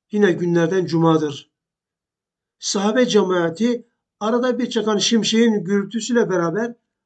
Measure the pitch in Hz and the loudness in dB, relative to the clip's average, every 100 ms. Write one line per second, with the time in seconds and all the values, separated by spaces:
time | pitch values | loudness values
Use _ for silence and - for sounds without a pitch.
0 | _ 208 196 170 175 170 165 190 160 165 | _ 2 2 2 0 0 2 0 -2 0
1 | 160 156 151 131 - _ _ _ _ _ | 2 2 0 -6 -16 _ _ _ _ _
2 | _ _ _ _ _ _ - 202 202 254 | _ _ _ _ _ _ -6 -2 0 2
3 | 247 208 185 180 165 165 233 240 - _ | 2 2 2 0 0 0 -2 -2 -8 _
4 | _ _ 208 240 254 226 247 233 208 202 | _ _ -2 0 0 -2 -2 -2 0 0
5 | - 226 180 220 226 208 165 202 196 233 | 0 0 2 2 2 0 -2 -4 -4 -8
6 | 220 233 180 180 170 190 233 233 _ _ | -2 0 0 0 -2 -2 -6 -8 _ _